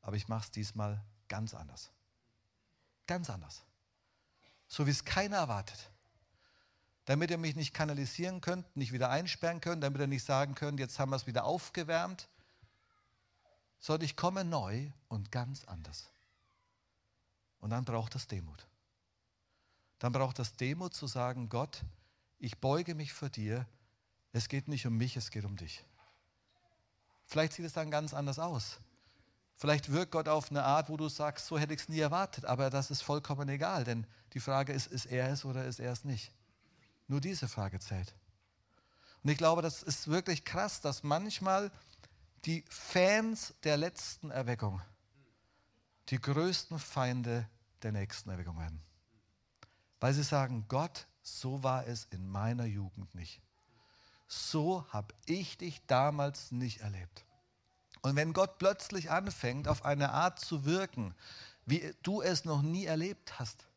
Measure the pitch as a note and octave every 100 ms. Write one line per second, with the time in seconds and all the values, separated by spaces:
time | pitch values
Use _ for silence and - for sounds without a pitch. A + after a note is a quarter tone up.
0 | - G#2 G2+ A2 G#2+ - G#2 A2 G#2 G#2
1 | G#2 - _ G2+ A2 - D#2 B1+ - _
2 | _ _ _ _ _ _ _ _ _ _
3 | - F3+ E3 G2+ D2+ - - _ _ _
4 | _ _ _ _ _ _ _ - C#3+ C#3+
5 | - - G3+ G3+ D3+ G#2 G2 - - -
6 | _ _ _ _ _ _ _ _ _ _
7 | - C#3 E3 E3+ E3 D3 C#3+ - D3+ C#3+
8 | C3+ - F3+ F#3 - F3+ F3+ - B2 B2+
9 | B2+ C3+ F3 - E3+ E3+ E3+ E3+ C#3 C#3
10 | C#3+ C#3 - C3+ C#3 C3 D3 C#3+ B2+ -
11 | C3+ C3+ A#2+ A#2+ G#2+ E3+ - - D#3+ E3
12 | F3+ F#3 - _ _ _ - _ _ _
13 | _ _ _ _ _ _ _ _ - D#3
14 | D#3+ - F3 F#3+ F3+ D#3+ F#2+ G#2+ C#3+ C#3
15 | _ A2 G2+ B2+ B2 C3+ - F2 D#2 D#2
16 | - _ _ _ _ _ _ _ _ _
17 | _ _ _ _ _ _ G#2+ A#2 B2+ A2+
18 | A2 C3+ - G2 E2 D2 - _ _ _
19 | _ _ _ _ _ _ _ _ _ _
20 | B2 B2+ C3 B2+ A#2+ - B2+ D#3+ F3+ -
21 | C#3 B2+ B2 B2+ A#2 A#2+ C#3+ - - -
22 | _ _ _ _ A#2+ - C3 D3 E3+ D#3+
23 | C#3+ - C#3 - G#2+ A#2 B2 - _ _
24 | _ _ _ A#2 A2 C#3 C3+ C#3 B2+ A2+
25 | B2+ B2+ - G#2+ G2+ G2 E2 - - _
26 | - _ _ _ _ _ _ _ _ _
27 | _ _ _ D3+ D#3+ - E3+ - D#3 D3
28 | D#3 C#3+ C#3+ C3+ E3 C#3+ G#2 - - _
29 | _ _ _ _ _ _ D3 D3 C#3 C#3+
30 | F3+ E3 D3+ D#3 C#3 C#3+ C3+ D3 D3+ D#3
31 | D#3 C#3+ D3 C#3+ - D#3+ D3 D3+ - D#3
32 | D3+ E3 G3 - A2+ B2 C3+ C3+ C3+ C#3
33 | - D3 C#3+ C#3 C#3+ C#3 E3 F#3 A#2+ A#2
34 | A2 - - C3 A#2 C3+ C#3 C3+ - B2+
35 | - B2+ B2+ C#3 C#3 C3 B2+ A#2+ A#2+ A#2+
36 | C#3 A#2 - _ _ _ _ _ _ _
37 | - C#3 D3+ F3+ B2 - G2 F#2+ - F#2+
38 | F#2 - _ _ _ _ _ _ _ _
39 | - - C#3+ D3 D#3+ E3 E3 - - C#3+
40 | - E3 F#3 D#3+ - E3+ G3+ - D3 C#3
41 | D3 D3+ G#3 - F#3+ F#3+ G3+ - - -
42 | - - - _ - E3 - - - F#3
43 | F#3 G#3+ A3 A3 - - D#3 D3 E3 -
44 | - - D#3 B2+ A#2+ A#2 G#2+ F#2 F2 -
45 | _ _ _ _ _ _ _ _ _ _
46 | - C3+ C#3 C#3+ F3 F3 - D#3+ - -
47 | B2+ B2 A#2+ A#2 A2 _ _ _ A2+ G#2
48 | G2 - - F#2 E2+ E2 E2 D#2+ - _
49 | _ _ _ _ _ _ - _ _ _
50 | B2 C3+ C#3+ D3 C3 B2 G#2 B2+ E3+ -
51 | - _ - - C3 C#3 C3 C3 A#2+ A2+
52 | - G2 F#2 G2 G#2+ A#2+ A#2 G2+ F#2+ G2+
53 | F#2 F2+ E2 - _ _ _ _ _ _
54 | - _ _ - - D#3 D3+ F#3 D3 G#2+
55 | G#2 - - F3 F3+ - F3+ D3 - B2+
56 | C#3 D3 C#3+ C#3 - B2 B2 G#2+ G#2+ G2
57 | F2 - - _ _ _ _ _ _ -
58 | C3 C#3 D#3 E3 F#3+ - F#3 G3+ - G3+
59 | D#3+ E3 G3 - A#2+ C3 D3+ D3+ C#3+ C#3+
60 | C#3 C3 F3 - - D#3 C#3 F3+ F#3+ -
61 | G2+ - - - - - - D#3 D#3 -
62 | - G#3 - E3 E3+ D3+ D3 F3 F#3 D#3
63 | F3 G3+ - - A#2+ - -